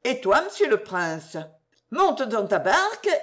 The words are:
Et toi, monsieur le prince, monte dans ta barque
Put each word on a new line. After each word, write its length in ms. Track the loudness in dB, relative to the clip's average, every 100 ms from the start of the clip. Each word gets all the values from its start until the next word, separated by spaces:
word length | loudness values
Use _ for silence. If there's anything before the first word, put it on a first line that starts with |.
Et 160 | -4 -2
toi, 240 | 2 2
monsieur 240 | 0 0 2
le 160 | 2
prince, 540 | 0 -4 -2 -4 -8 -12 -12 _ _ _ _
monte 320 | 2 2 2
dans 240 | -2 -2 0
ta 140 | 0
barque 500 | 2 2 2 -2 -2 2